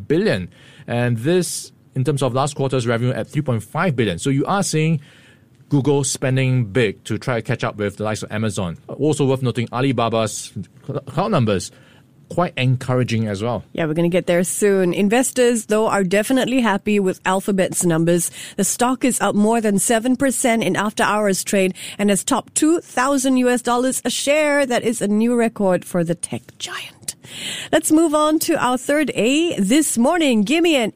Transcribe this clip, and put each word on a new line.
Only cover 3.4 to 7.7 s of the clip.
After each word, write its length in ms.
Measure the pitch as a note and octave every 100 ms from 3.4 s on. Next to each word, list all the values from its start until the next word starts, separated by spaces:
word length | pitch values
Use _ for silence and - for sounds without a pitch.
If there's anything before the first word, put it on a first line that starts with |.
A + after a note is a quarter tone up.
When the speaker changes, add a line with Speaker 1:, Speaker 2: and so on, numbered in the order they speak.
Speaker 1:
point 220 | D3 A2+
five 340 | - D3+ F#3 B2
billion. 200 | G#2+ E2
So 120 | C#3
you 160 | C#3 C#3+
are 180 | G3
seeing 380 | F#3 D#3 D#3 D#3+ - - - - _ _ -
Google 380 | C#3+ C3+ C#3+ C3+
spending 680 | - C3+ C3 C3 B2+ G#2+
big 320 | A2 G#2+ -
to 140 | - G#2+
try 180 | - A#2
to 60 |
catch 240 | A2+ A#2+
up 100 | A#2